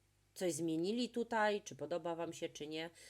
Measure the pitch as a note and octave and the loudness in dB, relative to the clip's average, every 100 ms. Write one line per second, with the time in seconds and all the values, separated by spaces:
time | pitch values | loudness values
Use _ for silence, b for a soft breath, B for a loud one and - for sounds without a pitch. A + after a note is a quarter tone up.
0 | _ _ _ - F#3 D3 E3 D#3+ F3+ A#3 | _ _ _ -2 0 2 2 2 2 2
1 | A#3 A#3+ A#3 A3+ G#3+ G3+ - C3+ D3 E3+ | 0 0 0 4 4 4 -2 -8 -2 -2
2 | E3+ E3 E3 E3 E3 - D3+ D#3 E3 B | -2 -2 -4 -4 -6 -6 -6 -4 -6 B
3 | B | B